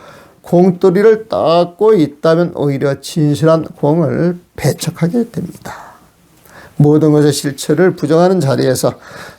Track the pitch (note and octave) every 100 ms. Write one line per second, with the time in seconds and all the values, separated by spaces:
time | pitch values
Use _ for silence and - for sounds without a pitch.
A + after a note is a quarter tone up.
0 | - - - _ - E3+ F#3+ F3+ F#3+ F3+
1 | G#3+ A3 A3 F#2 B2 E3+ F3 - G#3+ G#3+
2 | D3 - D#3+ E3 F3 - C#3+ C3+ C#3+ C#3
3 | - - D3 C#3+ D#3 D#3+ D#3 - D3 D#3+
4 | E3+ B2 E3+ F3 _ - D3 F3 - -
5 | E3 A#3+ A#3 - - - - - - -
6 | _ _ _ _ _ - - - D3 D3+
7 | D#3 D3 D3 C#3+ C#3+ C3+ - D3+ F#3 F3
8 | C#3+ D#3+ F3+ F#3+ C#3+ B2 C3+ B2+ C3+ -
9 | - - -